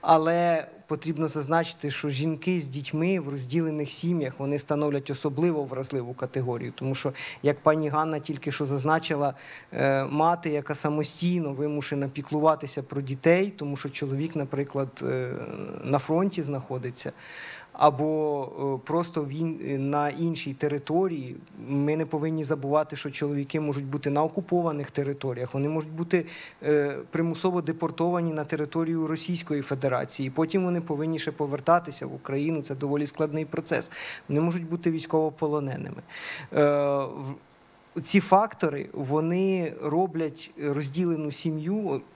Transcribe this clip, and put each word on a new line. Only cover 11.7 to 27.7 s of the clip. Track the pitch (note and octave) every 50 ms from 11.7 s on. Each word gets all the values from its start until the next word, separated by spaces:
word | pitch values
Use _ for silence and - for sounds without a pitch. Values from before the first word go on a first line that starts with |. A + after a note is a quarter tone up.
| D3 D3 C#3 - D3+ C#3 C#3 C#3
піклуватися | C3 D3 C3+ - D3+ D3+ D3+ D#3 D#3 D#3 - C#3 - - C3+
про | - - C#3 C#3
дітей, | C3 C3+ C3 - D#3+ E3+ F3+ G3 G3+ G3
тому | - D3+ C#3+ C#3+
що | C3+ - C#3+
чоловік, | C3+ - D3 C3+ C3+ C#3 D3+ E3 E3
наприклад, | D#3 C#3+ C3+ - C#3 C#3 C3+ - C#3 C3+ B2 - - C3+
е, | B2+ C3 B2+ B2+ B2 B2+ - - - - - G1+ - - - -
на | B2+ C3+ C#3+
фронті | C3 - D#3+ E3 F#3+ G3+ F#3+ - D#3
знаходиться, | C#3 C#3+ C3+ C3 - C3+ B2+ B2 B2 B2 - - C#3 - - - - - - - - - - - - -
або, | - C#3+ D3+ C#3+ C3 D3 D#3 D#3 D#3 D#3 D3+ D3 C#3+ C3+ - - - C#3 C#3 C#3 C3 C3
е, |
просто | - D#3 E3+ E3+ E3+ - D#3+ D3
він, | C#3 C3+ D#3 E3 E3 D#3+ - - C3+
е, | C#3 C3+
на | C3+ C#3 C#3+ D3 D3 D3
іншій | C#3+ D#3+ E3+ E3+ E3 D#3+ - C#3 C3+
території. | C3+ - D3 D3 C#3+ C3+ - D3+ E3+ F#3+ F#3 E3+ D3 C3 B2+ - - - - - - A#2 B2
Ми | C#3 C#3 C#3+ D3 D3+
не | D#3 D#3+
повинні | C3+ - D3+ D3 D#3+ D#3+ D#3 D3+
забувати, | C3+ D#3 C#3+ C3+ C#3 C#3+ D3+ D3+ D3 -
що | C#3 - D3
чоловіки | C3+ - D3+ C#3+ D3 C#3+ C#3 C3+ - D#3
можуть | D#3 D3 C#3 C#3 C#3
бути | C3+ C3+ C#3+ C3+ D3
на | C#3+ D3 D3+
окупованих | D#3+ E3 - F3 - F3 F3 E3+ E3 D3+ D3 C#3+ C3+
територіях, | - - C#3+ C3+ C#3+ C#3 - C3+ B2 B2 B2 B2 -
вони | C#3 C#3 D3
можуть | D#3 D#3+ D#3 D#3 D#3
бути, | D#3+ E3+ E3+ F#3+ F3 D#3+ E3+ - - - - - - -
е, | C#3+ D3+ D3 C#3+ C#3+ C#3 C#3 B2+ -
примусово | - D#3+ E3 E3+ E3 E3 - F#3 F3+ F3+ D#3+
депортовані | C#3+